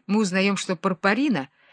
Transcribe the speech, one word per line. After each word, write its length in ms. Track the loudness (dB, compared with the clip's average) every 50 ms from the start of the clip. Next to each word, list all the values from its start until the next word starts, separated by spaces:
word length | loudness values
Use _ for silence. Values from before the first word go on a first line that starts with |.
| -6
мы 140 | -2 0 0
узнаем, 360 | 0 2 0 0 2 0 0
что 180 | -2 -4 -4 -6
Парпарина 760 | -2 -2 -4 -2 0 0 0 2 2 2 0 0 -2 -2 -6 _ _ _ _